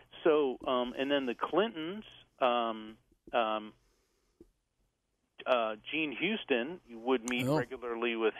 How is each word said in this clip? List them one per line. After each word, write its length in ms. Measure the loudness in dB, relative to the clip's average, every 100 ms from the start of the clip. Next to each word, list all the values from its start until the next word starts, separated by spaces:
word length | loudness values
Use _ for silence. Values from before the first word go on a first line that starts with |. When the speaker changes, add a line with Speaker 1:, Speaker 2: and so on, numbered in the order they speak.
| -20 0
Speaker 1:
So, 340 | 4 6 4 0 0
um, 280 | 0 0 -2
and 140 | 0
then 140 | 2 0
the 100 | -2
Clintons, 680 | 0 2 0 -2 -8 -8 -12 -20 -16 0
um, 560 | 2 2 0 -2 -8 -16 _ _ -4
um, 400 | 0 0 0 -6 -16 _ _ _ _ _ _ -20 _ _ _ _ _ _ _ _ -8 0
uh, 300 | 2 0 -4 -6
Jean 200 | -4 -4
Houston 640 | -2 -2 -2 0 0 0 -6 -12 -8
would 260 | 0 0 2
meet 180 | -2 2
Speaker 2:
Oh. 100 | 0
Speaker 1:
regularly 580 | 0 -6 -6 -2 0 2
with 180 | 0 2